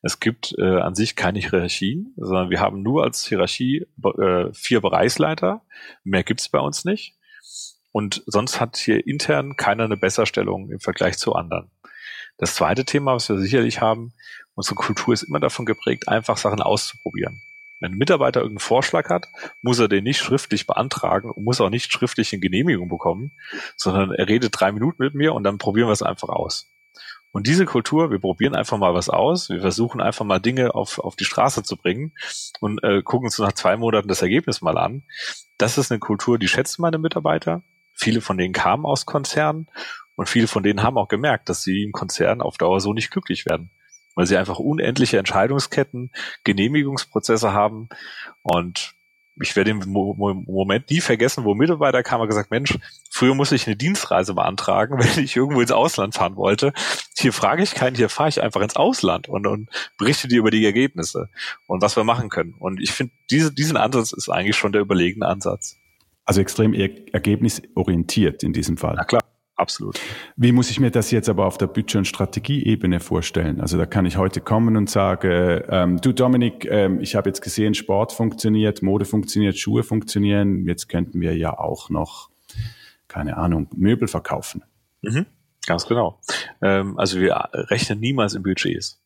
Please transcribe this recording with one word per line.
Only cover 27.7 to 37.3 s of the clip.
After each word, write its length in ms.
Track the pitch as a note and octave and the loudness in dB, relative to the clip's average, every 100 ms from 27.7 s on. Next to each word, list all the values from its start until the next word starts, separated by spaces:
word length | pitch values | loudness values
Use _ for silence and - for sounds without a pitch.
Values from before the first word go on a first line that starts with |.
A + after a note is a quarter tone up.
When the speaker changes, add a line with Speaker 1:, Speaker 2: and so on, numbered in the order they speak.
| B2 - D3+ D#3+ | 2 2 2 2
Speaker 1:
wir 80 | G2 | 0
probieren 360 | F#2+ F2+ C#3+ C#3 | -2 0 0 0
einfach 220 | G#2+ G#2+ | -2 2
mal 160 | F#2+ | 2
was 160 | F2 - | 2 2
aus, 400 | E2+ B2 F3 - | 2 2 0 -2
wir 120 | F2+ | -2
versuchen 400 | F#2+ G#2 A#2+ A#2+ | 0 0 -2 0
einfach 240 | F#2+ - G#2+ | -2 -2 0
mal 140 | F#2+ | 0
Dinge 360 | A#2 C3 B2 G#2+ | 2 0 0 0
auf, 240 | G2+ - | -4 -6
auf 160 | - - | -8 -6
die 80 | |
Straße 400 | - - C3 A#2+ | -4 2 2 0
zu 140 | - F#2+ | -6 -4
bringen 340 | F2+ G#2 D#3 - - - - - | -2 -4 -6 -10 -12 -12 -14 -6
und, 240 | G#2 G#2 | -6 -2
äh, 180 | G#2 G2 | 2 2
gucken 260 | - B2+ A#2+ | 2 -2 -2
uns 120 | - | -2
nach 140 | G#2 | -2
zwei 240 | - F#2 G#2 | 2 2 2
Monaten 320 | A#2 A2 G2+ | 2 2 2
das 120 | F#2 | 0
Ergebnis 400 | F#2 B2+ - - | 2 2 0 -2
mal 160 | E2 A2+ | 0 0
an. 260 | E2+ C3+ - - - - - _ | 0 -4 -12 -12 -12 -12 -18 _
Das 200 | G#2+ C#3+ | 0 2
ist 140 | - | -2
eine 80 | A2+ | -2
Kultur, 380 | - G#2 - A#2+ | -2 -2 2 2
die 120 | F#2+ | 2
schätzen 320 | - C3+ - | 0 -2 -2
meine 160 | E3+ D#3+ | -2 0
Mitarbeiter. 680 | D#3+ E3 D3+ | -2 -2 0